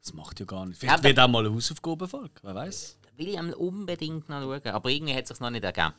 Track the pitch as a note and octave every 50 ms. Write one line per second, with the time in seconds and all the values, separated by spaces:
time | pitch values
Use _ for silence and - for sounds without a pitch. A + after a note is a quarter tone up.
0 | - - - D2+ D2 - - - G2+ - F#2+ F#2 F#2 F#2 F2 - - C3 C#3 D#3+
1 | - C#3+ C3 C3+ B2+ B2+ A#2+ A2+ A2 G#2+ G#2+ A2+ A#2+ - D#3+ - - E3 E3 D#3+
2 | F#3 F3+ - C#4+ C4 E3 _ - - G2+ F#2+ G2 C3 - - - - - - _
3 | _ _ _ B2 D#3 G3 G3+ F3 E3 E3+ - - E3+ F3+ F3+ G3+ G#3 F3+ F3+ E3
4 | D#3+ D#3 D#3+ D#3+ D#3 - D3+ C#3+ C3+ C3+ C3+ C#3+ - A#2+ G2 G#2 - B2+ C3+ D3
5 | D#3 D3+ C3+ C3 B2 - A#2 - C3 A#2+ A#2+ A#2 G2+ F#2+ F2+ - E2+ D#2+ -